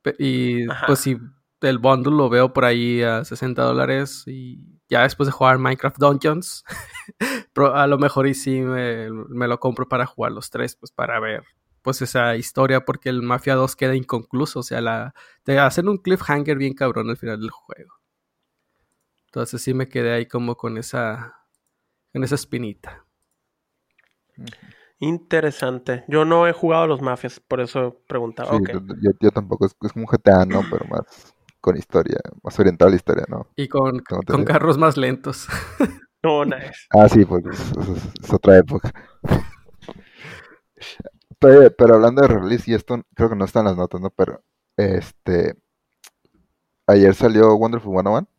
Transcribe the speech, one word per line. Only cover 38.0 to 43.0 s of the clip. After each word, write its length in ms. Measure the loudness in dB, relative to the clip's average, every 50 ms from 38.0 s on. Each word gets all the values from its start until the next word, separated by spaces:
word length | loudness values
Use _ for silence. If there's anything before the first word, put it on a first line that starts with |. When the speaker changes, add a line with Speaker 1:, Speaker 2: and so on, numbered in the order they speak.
| -10 -12 -16 -16 -6
Speaker 3:
es 100 | -4 -4
otra 240 | 2 6 8 8
época. 340 | 8 8 6 -4 -6 -6 -8 -12 -12 -20 _ _ _ -4 -4 -2 -2 -4 -8 -14 _ _ -20 -20 -20 -20 -20 -20 -20 _ _ _ -20 -20 -20 -20 -20 -20 -20 -20 _ _ _ _ _ -20 -20 -20 -18 -20 -20 _ _ _ _ -2 _
Pero, 320 | 8 10 12 12 12 10 10
pero 160 | 8 8 8 8
hablando 300 | 8 6 4 6 4 4
de 40 |
release, 420 | 4 4 2 0 -2 -2 -4 -2 -2
y 20 | -4
esto 260 | -4 -2 -6 -8 -8